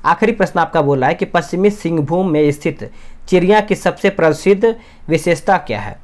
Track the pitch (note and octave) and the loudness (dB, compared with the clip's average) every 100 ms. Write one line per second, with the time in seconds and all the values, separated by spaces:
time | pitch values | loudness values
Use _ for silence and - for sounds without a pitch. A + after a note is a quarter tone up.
0 | D3+ E3+ G#3+ A#3 F#3 F3+ D#3+ E3 C#3+ C#3 | 0 2 2 2 0 0 0 0 2 2
1 | B2+ E3+ F#3+ E3+ E3 F3 G3+ G3+ E3+ E3 | 0 0 -2 -2 -2 0 0 0 -4 -2
2 | D3 F3 F#3+ D3+ D3 D3 E3+ - - - | -2 -2 0 2 2 0 -6 -8 -14 -16
3 | - - - F#3 F3 G#3+ G#3 G3+ F3+ - | -20 -18 0 2 4 2 2 -2 -2 -2
4 | G3 - D#3+ D3+ F#3 G3 A3+ A3+ - - | -2 0 0 2 0 2 2 -2 -14 -18
5 | - D#3 F3 E3 - F#3 - G#2+ G2+ - | -4 -2 0 -2 0 -2 -2 -8 -8 -14